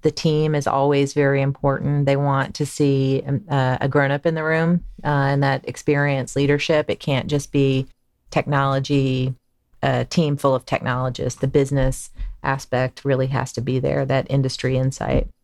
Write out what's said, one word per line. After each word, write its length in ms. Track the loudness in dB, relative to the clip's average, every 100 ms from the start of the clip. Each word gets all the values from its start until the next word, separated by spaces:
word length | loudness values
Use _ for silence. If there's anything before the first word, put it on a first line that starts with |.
The 100 | 0
team 420 | 0 0 2 2
is 140 | 0 0
always 440 | 0 2 2 2
very 300 | 2 2 2
important. 640 | 0 0 -2 0 0 0 2
They 80 | 2
want 380 | 2 0 -2
to 120 | -4 -6
see, 540 | 0 2 2 2 0 -2
um, 160 | -4 -2
uh, 300 | 0 0 0
a 80 | 0
grown-up 380 | 2 2 0 0
in 100 | -2
the 80 |
room, 400 | 0 2 2 0 -2 -8
uh, 60 | -2
and 340 | 0 2 2
that 260 | 2 0 -4
experienced 680 | -6 0 2 2 0 -2 -2
leadership. 520 | 2 2 2 2 2
It 120 | -4
can't 260 | -2 -2 0
just 240 | -4 -2
be 380 | 0 2 2 -2 _ _ _ _
technology, 1040 | -4 0 0 2 0 0 0 2 0 -2 -6 _ _ _ -4
a 220 | -2 0
team 320 | 0 0 2 2
full 180 | 0
of 100 | 0 -2
technologists. 760 | -4 -2 -2 -2 -2 -6 -2
The 80 | 0
business 640 | 2 2 2 0 -2 -10 -10 -10 -6
aspect 600 | -4 -4 -2 -2 -2 -4
really 220 | -2 0 0
has 260 | -2 -4
to 60 | -4
be 200 | -2 -2
there, 240 | 0 -2
that 240 | 0 -2 0
industry 460 | 0 0 -2 -2 0
insight. 500 | -2 -2 -2 -2 -2 -8